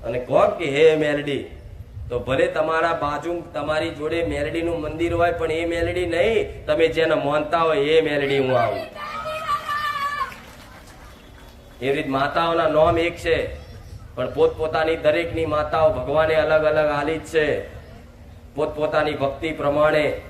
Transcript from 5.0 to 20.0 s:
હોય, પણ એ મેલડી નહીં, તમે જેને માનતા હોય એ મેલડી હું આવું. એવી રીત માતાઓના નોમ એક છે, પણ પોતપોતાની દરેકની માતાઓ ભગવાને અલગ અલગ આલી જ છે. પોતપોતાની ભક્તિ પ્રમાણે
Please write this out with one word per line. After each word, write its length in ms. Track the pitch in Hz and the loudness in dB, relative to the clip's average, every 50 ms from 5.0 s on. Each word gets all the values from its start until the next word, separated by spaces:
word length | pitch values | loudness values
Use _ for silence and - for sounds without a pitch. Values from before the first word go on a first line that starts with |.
| 170 165 170 | -2 0 2
હોય, 180 | 170 170 175 | 2 2 2
પણ 200 | 165 165 165 156 | 2 0 -2 -2
એ 140 | 156 165 170 | -2 -2 -2
મેલડી 400 | 170 170 170 170 175 175 180 180 | -2 -2 -2 -2 -2 -2 -2 -2
નહીં, 600 | 170 165 170 196 220 226 202 - - - - - | -2 0 2 2 2 2 0 -2 -2 -8 -12 -4
તમે 220 | - 151 156 160 | -2 2 2 2
જેને 280 | 160 160 160 160 160 156 | 2 4 2 2 2 2
માનતા 440 | 139 139 143 147 156 147 - 170 170 | 0 0 0 0 0 0 0 0 2
હોય 180 | 165 160 156 | 2 2 2
એ 240 | 143 139 147 156 160 | 2 2 4 4 4
મેલડી 380 | 156 151 147 143 143 139 139 139 | 4 4 0 0 0 2 2 2
હું 200 | 131 127 131 120 | 2 2 2 2
આવું. 180 | 117 - - - - - - - - - - - - - 622 640 659 640 605 - - - 571 571 587 571 587 571 554 554 571 571 554 523 - - - - - - - - - - - - - - - - - - - - - - - - - - - - - - | 2 2 0 -4 -8 -10 -12 -12 -12 -10 -8 -8 -8 -8 -8 -8 -4 -4 -4 -4 -4 -4 -4 -4 -4 -4 -4 -4 -4 -4 -4 -6 -6 -8 -8 -16 -18 -20 -20 -20 -20 -20 -20 -20 -20 -20 -20 -20 -20 -20 -20 -20 -20 -20 -20 -20 -20 -20 -20 -20 -20 -20 -16 -6
એવી 120 | 123 135 139 | -2 -2 -2
રીત 140 | 151 147 | -2 -2
માતાઓના 600 | 139 135 135 139 147 - 175 165 170 165 170 165 | -2 0 0 0 0 0 0 2 2 2 2 2
નોમ 300 | 156 151 151 160 170 170 | 2 4 6 4 6 4
એક 180 | 165 165 170 170 | 2 0 -2 -2
છે, 480 | - - 170 160 147 127 - - - - - - - - - - - - - - | -4 -2 0 0 0 0 -4 -8 -12 -14 -16 -18 -18 -16 -16 -16 -16 -16 -14 -8
પણ 180 | 123 127 135 - | -6 -6 -4 2
પોતપોતાની 600 | 135 - - - 160 156 156 160 165 156 160 165 | 2 2 2 2 0 -4 -2 0 0 0 0 0
દરેકની 500 | 156 151 151 151 170 170 165 165 160 160 | 2 2 2 2 2 0 -2 -2 -2 -2
માતાઓ 480 | 151 151 151 151 151 156 160 160 156 156 | 0 0 0 0 0 2 4 4 4 4
ભગવાને 420 | 127 127 135 143 156 160 156 156 | 2 -2 0 2 2 4 4 4
અલગ 280 | 156 151 156 156 156 156 | 2 4 4 4 4 4
અલગ 280 | 156 156 156 151 151 | 4 4 4 2 2
આલી 260 | 147 143 143 151 160 | 2 0 -2 -2 -4
જ 80 | 160 - | -4 -6
છે. 580 | - - 160 151 147 120 107 - - - - - - - - - - - - - - - - - - - | -2 0 2 2 2 0 -2 -4 -8 -14 -16 -18 -18 -20 -20 -20 -20 -20 -20 -20 -20 -20 -20 -20 -14 -4
પોતપોતાની 580 | 135 156 151 - 151 151 151 156 156 151 151 147 | -2 -2 -2 -2 -2 -2 0 2 0 0 0 0
ભક્તિ 380 | 131 135 - - - 160 160 | -2 -2 -2 -2 -4 -6 -6
પ્રમાણે 680 | 156 - 143 143 143 151 151 156 156 151 | -4 -2 -2 0 2 4 4 4 4 4